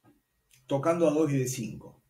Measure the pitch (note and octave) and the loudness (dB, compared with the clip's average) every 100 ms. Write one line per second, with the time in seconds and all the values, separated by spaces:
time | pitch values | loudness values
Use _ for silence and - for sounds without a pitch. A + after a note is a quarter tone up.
0 | _ _ _ _ _ _ - C#3 E3 E3+ | _ _ _ _ _ _ -4 -2 0 2
1 | D#3 D3+ D#3 C#3 B2+ - G#2+ - - - | 2 4 2 0 -2 -4 -8 -10 -16 -20